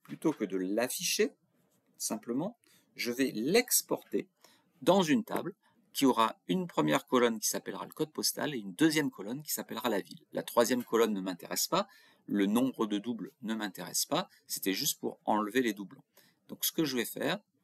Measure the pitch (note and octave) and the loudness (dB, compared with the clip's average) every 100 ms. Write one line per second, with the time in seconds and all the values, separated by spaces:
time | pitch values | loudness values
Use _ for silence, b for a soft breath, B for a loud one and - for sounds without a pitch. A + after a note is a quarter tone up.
0 | - - - - G2+ F#2+ F#2 G#2 B2+ - | -16 -4 -4 -2 -4 -2 -2 0 -2 -2
1 | E3+ - A3 - _ _ _ _ _ _ | -4 0 0 -2 _ _ _ _ _ _
2 | - A2 - B2 F#3 - _ b b - | -6 -6 -4 -4 -4 -8 _ b b -8
3 | A#2 A#2+ B2+ G#2 B2 G#3 B3 - - - | -6 0 -2 0 2 2 4 0 0 -6
4 | - G3 - _ b b b _ C3 F#3+ | -4 -6 -6 _ b b b _ 4 4
5 | E3 C3 A2 G2 D3 - b b _ - | 6 4 2 -4 -6 -10 b b _ 2
6 | C4+ A#3 A3 - _ F3+ F3 - D3+ C#3+ | 4 6 4 2 _ -2 0 0 2 2
7 | - B2+ A#2+ A2 - G#2 - F#2+ F#2 - | 2 4 4 2 -2 -4 -6 -10 -10 -6
8 | D#3 - - - C3 C#3 G2+ F2+ D#3+ D3+ | -6 -2 -4 -2 -4 -4 -8 4 4 4
9 | C#3+ - G2 C3 D3+ - - A2 B2 G2+ | 0 -4 -8 -8 -6 -8 -6 -6 -2 -2
10 | - - _ G2+ - - A#2 B2 A#2+ A2+ | -4 -14 _ -8 -2 2 4 2 0 2
11 | A2+ G2+ F#2 F2+ - F2+ - F3 G#3 b | 4 2 -4 -8 -6 -4 0 0 -2 b
12 | b b - G2+ G2 A2 C3 A#2 A2 G#2 | b b -4 0 2 2 0 0 -2 -2
13 | A2 A#2 F#2 - G#2 A2 G#2 F#2 F2+ - | -4 -8 -8 -10 -8 -6 -6 -8 -6 -4
14 | - D3+ G3 b _ - - F#2+ D3 - | -2 -2 -4 b _ -4 -2 0 -2 -4
15 | A#2 - - A2 G#2 A2+ B2 G#2 F#2+ - | -6 -6 -2 0 2 0 0 -2 -8 -14
16 | _ b b b _ - - - D#3 C3 | _ b b b _ -6 -4 -2 -2 0
17 | A2 - C3 - - _ | -2 -2 -4 -4 -8 _